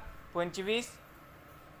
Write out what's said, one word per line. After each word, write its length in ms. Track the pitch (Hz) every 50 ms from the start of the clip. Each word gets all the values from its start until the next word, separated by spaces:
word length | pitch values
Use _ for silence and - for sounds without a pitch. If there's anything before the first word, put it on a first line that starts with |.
| - - - - - - -
पंचवीस, 580 | 175 175 175 170 202 185 202 220 233 240 - - - - - - - - - - - - - - - - - - -